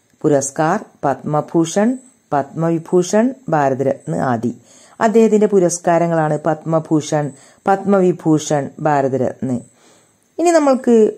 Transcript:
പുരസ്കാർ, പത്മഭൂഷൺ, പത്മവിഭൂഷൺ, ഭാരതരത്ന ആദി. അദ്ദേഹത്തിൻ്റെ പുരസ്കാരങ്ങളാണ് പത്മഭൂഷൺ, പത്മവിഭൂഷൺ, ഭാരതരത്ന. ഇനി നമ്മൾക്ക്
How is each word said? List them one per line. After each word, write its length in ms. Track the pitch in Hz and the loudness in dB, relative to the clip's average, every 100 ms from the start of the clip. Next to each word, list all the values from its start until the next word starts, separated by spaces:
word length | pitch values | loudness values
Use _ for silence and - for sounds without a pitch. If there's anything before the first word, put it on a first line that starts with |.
| _ _ | _ _
പുരസ്കാർ, 560 | 156 143 139 - 160 202 - _ | 0 0 -2 -4 -2 -2 -6 _
പത്മഭൂഷൺ, 840 | 143 131 147 151 143 170 165 202 220 262 - _ - | -4 -4 -4 -4 -2 -2 0 0 0 -2 -10 _ -6
പത്മവിഭൂഷൺ, 920 | 147 135 151 165 165 165 180 180 214 247 262 - | -4 -4 -4 -4 -4 0 0 2 0 0 -2 -4
ഭാരതരത്ന 720 | 160 139 131 135 - - 165 131 | 0 0 0 -2 -4 -6 -4 -2
ആദി. 200 | 117 117 - _ - - - | -2 -4 -6 _ -20 -16 -4
അദ്ദേഹത്തിൻ്റെ 500 | 226 220 226 214 202 | 0 2 4 2 2
പുരസ്കാരങ്ങളാണ് 840 | 196 175 - - 165 170 165 151 151 165 | 2 0 -2 0 0 0 0 -2 -2 -4
പത്മഭൂഷൺ, 800 | 156 160 160 160 156 147 151 147 - - _ - | -4 -2 -4 0 -2 0 -4 -4 -8 -20 _ -2
പത്മവിഭൂഷൺ, 1000 | 196 196 202 185 175 165 156 - 147 135 - 151 | 0 2 2 2 0 0 0 0 -4 -4 -4 -2
ഭാരതരത്ന. 600 | 143 135 131 123 - 131 123 - _ _ _ _ _ _ - | 0 0 -2 -4 -4 -6 -6 -8 _ _ _ _ _ _ -2
ഇനി 140 | 339 330 | 2 2
നമ്മൾക്ക് 400 | 285 262 247 233 214 | 2 0 4 4 4